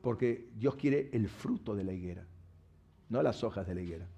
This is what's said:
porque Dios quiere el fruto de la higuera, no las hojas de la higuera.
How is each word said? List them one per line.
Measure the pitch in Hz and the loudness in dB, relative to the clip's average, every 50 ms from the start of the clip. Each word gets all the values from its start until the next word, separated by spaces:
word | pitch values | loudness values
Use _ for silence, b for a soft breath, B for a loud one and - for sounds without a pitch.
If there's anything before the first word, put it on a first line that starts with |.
porque | - 127 117 - 131 120 117 - - - - | 2 0 2 4 4 2 2 2 -4 -12 -8
Dios | 110 110 139 135 | 0 0 0 0
quiere | 135 - 147 135 143 135 135 - | 4 2 4 4 4 2 2 2
el | 120 107 98 | 2 2 2
fruto | - - - 120 127 - - - 107 | 0 -4 -2 -2 -2 0 0 -2 -2
de | 101 95 | -2 -2
la | 95 92 | -2 -4
higuera, | 92 90 90 87 90 90 - - - - - - - - - - - - - - - - - | -4 -4 -6 -6 -8 -10 -16 -18 -20 -20 -20 -20 -20 -20 -20 -20 -20 -20 -20 -20 -20 -8 -2
no | 113 127 - | 0 2 4
las | 135 107 - - | 2 2 0 -2
hojas | 113 98 101 92 | -2 -2 -2 -4
de | 90 90 | -4 -4
la | 92 90 | -4 -4
higuera. | 87 85 82 85 87 - | -6 -6 -8 -10 -12 -14